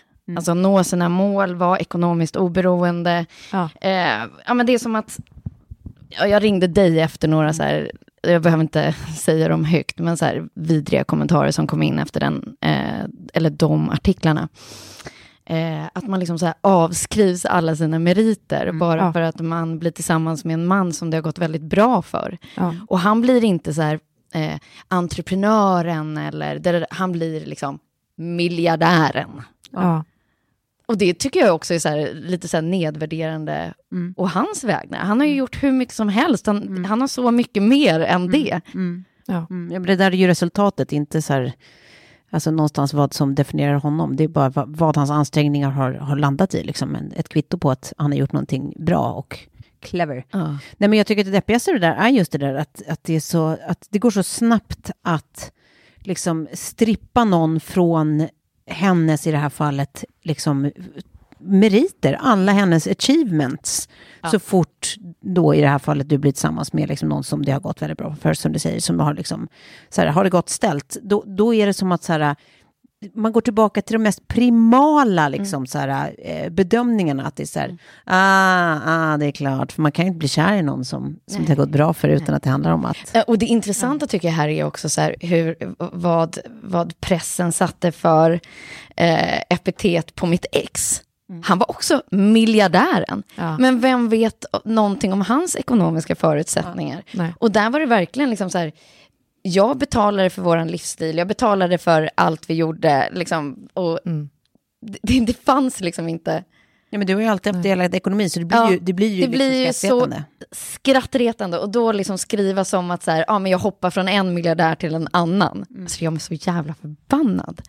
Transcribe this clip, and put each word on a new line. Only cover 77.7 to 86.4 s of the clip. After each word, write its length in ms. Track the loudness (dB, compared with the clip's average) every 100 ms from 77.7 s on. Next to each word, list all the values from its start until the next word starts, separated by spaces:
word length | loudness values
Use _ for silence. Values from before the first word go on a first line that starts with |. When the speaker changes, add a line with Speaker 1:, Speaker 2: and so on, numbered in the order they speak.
| -8 -20 -16
Speaker 1:
ah, 760 | 0 4 6 6 6 4 2 0 0 0 2
ah, 40 | 0
det 100 | 0
är 40 |
klart, 400 | -2 -2 -2 -4
för 100 | 0
man 100 | 0
kan 120 | 2
ju 40 | 0
inte 100 | 0
bli 100 | -2
kär 260 | 2 2 2
i 60 |
någon 220 | 0 -4
som, 180 | -6 -8 -8 -10 -10
som 100 | -4
det 60 |
har 60 | 0
Speaker 2:
Nej. 80 | 2
Speaker 1:
gått 120 | 2
bra 240 | 2 2
för, 140 | 2 2
utan 160 | 2 0
Speaker 2:
Nej. 80 | -2
Speaker 1:
att 60 |
det 80 | 0
handlar 200 | 0 0
om 140 | 0
att 300 | -2 -6 -2 0
Speaker 2:
Eh, 60 |
och 160 | 2 2
det 80 | 2
intressanta 580 | 0 0 -4 -4 -4
Speaker 1:
Ja. 40 | -4
Speaker 2:
tycker 200 | -2 0
jag 60 |
här 140 | 0 0
är 160 | -2
också 240 | -4 -6 -4
så 120 | -2
här, 160 | -2 -2
hur, 360 | 0 0 0 -4 -10 -10
vad, 600 | -10 -4 0 0 0 -6